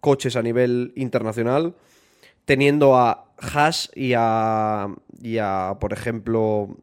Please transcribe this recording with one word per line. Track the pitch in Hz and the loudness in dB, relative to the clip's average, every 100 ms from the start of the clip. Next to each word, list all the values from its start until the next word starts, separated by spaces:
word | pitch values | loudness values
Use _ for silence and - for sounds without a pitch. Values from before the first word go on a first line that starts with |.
coches | - 139 135 120 | 2 0 0 -2
a | |
nivel | 117 117 123 123 123 127 | -2 0 2 0 -4 -6
internacional, | 127 120 110 110 117 135 170 175 _ _ _ _ _ _ | -4 -2 -4 -4 -2 0 -2 -8 _ _ _ _ _ _
teniendo | - 135 139 147 143 127 | -2 2 4 6 6 6
a | 120 - - - | 4 0 -8 -14
Haas | - 147 151 165 - | -6 0 0 0 -8
y | - 131 120 | -6 -2 0
a, | 113 110 110 110 107 107 101 95 _ - | 2 0 0 0 -2 -2 -6 -10 _ -18
y | 117 113 | -8 -4
a, | 104 95 92 98 | -2 -2 -4 -4
por | 104 | -6
ejemplo | 101 - 117 104 113 110 107 101 - | -6 -6 -6 -2 0 0 0 -4 -12